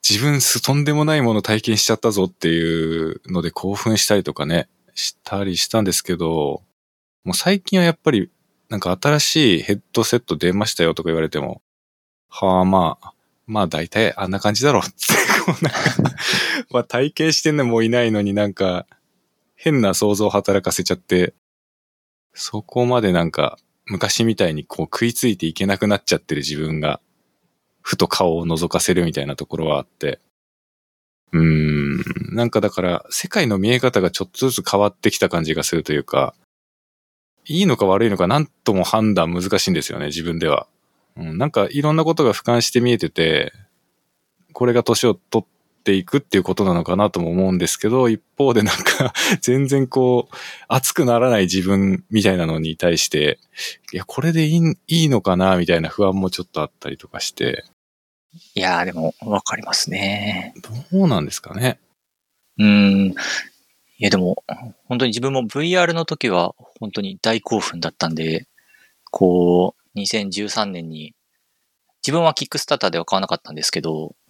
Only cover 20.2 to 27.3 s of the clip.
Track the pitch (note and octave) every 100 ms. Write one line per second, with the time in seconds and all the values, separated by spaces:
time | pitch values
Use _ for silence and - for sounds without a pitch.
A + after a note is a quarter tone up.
20.2 | G#2+ G#2 G2 G2 F#2 - F2+ F2+ _ F2+
21.2 | F2 _ _ _ _ _ _ _ _ _
22.2 | _ - - A2 - A#2+ B2 B2 G#2+ F2
23.2 | E2+ - D2 - _ _ - F#2+ G#2 -
24.2 | A2+ G#2+ F2+ D#2 - - D#2+ - A#2 A#2
25.2 | B2+ G2 E2 - G2 G2 G#2 G2+ - E2+
26.2 | - D2 C#2+ D2+ D#2 D#2 D2+ - _ _
27.2 | _